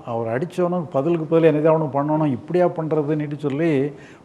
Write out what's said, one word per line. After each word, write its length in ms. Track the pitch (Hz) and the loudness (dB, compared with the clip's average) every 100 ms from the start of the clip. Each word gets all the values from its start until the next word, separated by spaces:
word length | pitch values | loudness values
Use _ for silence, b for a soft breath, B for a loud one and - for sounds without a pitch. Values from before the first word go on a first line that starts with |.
| 135 | -8
அவர் 320 | 117 113 120 | -4 -2 -2
அடிச்சவனுக்கு 480 | 165 - 175 180 143 | -4 -2 -2 -2 -2
பதிலுக்கு 360 | 135 143 170 151 | -2 0 0 2
பதில் 280 | 165 160 | 4 6
என்னதான் 200 | 151 156 | 6 4
அவனுக்கு 280 | 160 156 135 | 4 2 -2
பண்ணணும், 280 | 147 156 151 | 0 0 0
இப்படியா 360 | 120 - 170 175 | -2 -2 0 0
பண்றதுன்னுட்டு 720 | 170 160 156 143 156 147 143 | 0 -2 -2 0 -2 -4 -6
சொல்லி 540 | 143 135 165 143 139 143 B B | -4 -2 0 0 -2 -6 B B